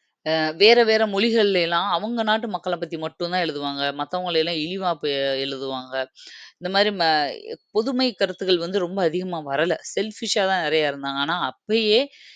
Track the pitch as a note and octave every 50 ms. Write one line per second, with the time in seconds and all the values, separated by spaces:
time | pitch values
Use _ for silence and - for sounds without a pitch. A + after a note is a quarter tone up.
0 | _ _ _ _ - D#3 D#3+ D#3+ D#3 D#3 D#3+ E3 G3 G#3+ A#3 A#3+ A#3 A3 A3 G#3+
1 | A3+ G#3+ G3 G3 G#3+ A#3+ A3 A#3 G#3+ G#3 G3 F3+ E3+ E3+ E3+ E3+ F3+ G3+ F#3 E3+
2 | F#3+ A3 A#3+ A#3 A3 A3 G#3+ A3 G#3+ A3+ G3 E3+ - F#3 F3+ E3+ E3+ D#3+ D#3+ D#3+
3 | D#3+ D#3+ - - F3 E3+ F3+ F#3 F3 D#3+ C#3+ C#3+ C#3+ C#3+ C#3 C#3 C#3+ C#3+ C#3+ C#3+
4 | D3 C#3+ - F#3 F3+ F3+ E3+ D#3+ D#3+ E3 F3 D#3 D3+ E3 F3+ F#3+ F#3+ F3+ E3+ D3+
5 | - D3+ C#3+ C#3 C3+ C3+ C3+ C3+ C3+ C#3 C3+ C3 C3+ C3+ C3 C3 B2+ B2+ B2+ C3
6 | C3 - _ - - - - - - - - - F3 F3+ F#3+ G3 G#3 G#3 G#3 F#3+
7 | E3+ D#3+ D#3 D3+ D3 C#3 G#2 - - - - - _ _ - G#3 A3+ B3 C4+ B3
8 | C4 B3+ G#3 - G3+ F#3 F#3 - G3+ F3+ F#3 F3 E3 F3 F#3+ G3+ F3+ E3+ F#3 G3
9 | F#3 E3 D3+ F#3 F#3 F#3 F3+ E3+ D3+ C#3+ C#3 C#3 D#3+ F3 F3 - - - - -
10 | G3+ A3 G#3 - - G#3 - A3+ G3 F#3+ F#3+ F#3 E3 D3+ D3+ D#3 D3+ D3 C#3+ C#3+
11 | C#3 C#3 C3+ C#3 C#3 D3+ E3+ F3+ D#3 C3 - _ _ - G#3+ A3+ A3 G#3+ G#3 A3+
12 | C#4 C#4+ _ - - - -